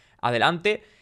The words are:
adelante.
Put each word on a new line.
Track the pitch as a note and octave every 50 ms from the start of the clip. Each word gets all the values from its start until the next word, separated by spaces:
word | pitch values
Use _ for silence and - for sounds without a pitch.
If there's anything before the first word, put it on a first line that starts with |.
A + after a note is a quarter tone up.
| _ _ _ _
adelante. | - B2 A#2+ A#2 G#2+ C#3+ E3+ E3+ E3+ G#3 G#3+ - - - _ _